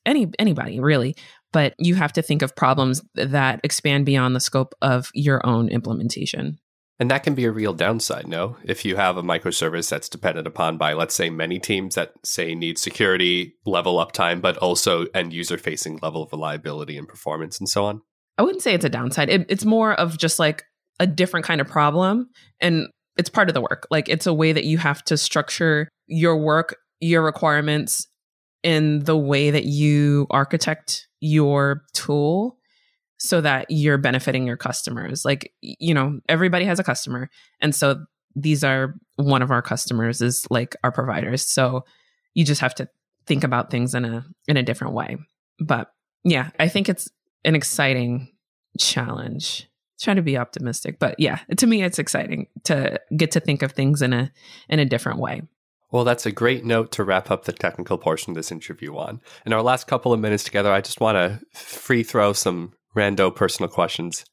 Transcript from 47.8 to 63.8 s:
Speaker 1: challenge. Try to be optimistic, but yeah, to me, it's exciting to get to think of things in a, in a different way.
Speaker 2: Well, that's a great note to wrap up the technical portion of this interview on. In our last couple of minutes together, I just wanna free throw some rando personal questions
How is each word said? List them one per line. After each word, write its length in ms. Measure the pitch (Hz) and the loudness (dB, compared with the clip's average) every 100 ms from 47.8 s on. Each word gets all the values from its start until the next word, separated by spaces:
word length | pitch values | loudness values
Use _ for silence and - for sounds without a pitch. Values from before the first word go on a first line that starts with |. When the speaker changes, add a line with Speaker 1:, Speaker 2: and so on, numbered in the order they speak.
| 139 127 120 123 127 _ _ _ _ - | 2 2 0 -2 -6 _ _ _ _ -2
Speaker 1:
challenge. 920 | - - 117 - - 143 - - - _ _ - | -2 0 -4 -6 -8 -8 -8 -10 -12 _ _ -8
Try 120 | - | 0
to 80 | 196 | 0
be 160 | 165 131 | 2 0
optimistic, 600 | 120 - 120 - - - | -4 -6 -6 -6 -8 -2
but 180 | 143 - | -2 0
yeah, 220 | 151 160 - 190 | -2 -2 -4 2
to 80 | 233 | 4
me, 160 | 220 | 4
it's 180 | 180 175 | 2 -2
exciting 480 | - - - - - - - | -4 -4 -4 -6 -8 -10 -2
to 340 | 143 135 - - 151 | 0 0 -4 -4 0
get 160 | 156 | 2
to 80 | 165 | 2
think 220 | - 143 | 0 0
of 100 | 135 | -2
things 300 | - 135 147 | 0 2 4
in 100 | 127 | 2
a, 200 | 120 135 _ - - - | 0 -2 _ -20 -20 -2
in 120 | 156 | 2
a 60 | 139 | 2
different 340 | 123 123 120 | 0 -2 -4
way. 220 | 123 - 160 _ _ _ _ | -6 -8 -12 _ _ _ _
Speaker 2:
Well, 140 | 123 | 0
that's 220 | 120 120 110 | 2 2 -2
a 60 | |
great 320 | 101 117 131 117 | 0 0 0 0
note 260 | 113 113 | 0 0
to 120 | - 98 | -4 0
wrap 260 | 95 - | 0 0
up 140 | 98 - | -4 -4
the 80 | |
technical 440 | - 90 - 85 90 | -4 -4 -4 -6 -2
portion 340 | 80 80 - | -2 -2 -4
of 40 | 82 | -8
this 160 | - | -8
interview 460 | 82 - 78 71 76 | -12 -14 -14 -12 -10
on. 240 | 78 117 _ - 110 | -10 -12 _ -14 -2
In 80 | |
our 80 | 113 | 0
last 260 | 120 127 - | 2 0 0
couple 240 | 127 127 | -2 2
of 80 | 113 | 2
minutes 240 | 107 107 | 2 0
together, 300 | - 101 101 | 0 0 4
I 80 | 98 | 2
just 180 | - - | 0 0
wanna 400 | 110 101 90 110 - | 2 4 2 -2 -14
free 500 | - - - - 123 | -20 -16 -16 -2 0
throw 300 | 113 117 101 | 0 2 2
some 400 | 98 95 90 87 _ _ 107 | 2 -2 -2 -8 _ _ 0
rando 380 | 101 98 95 | 0 2 0
personal 360 | - 95 - 87 | 2 -2 0 -4
questions 560 | - | 0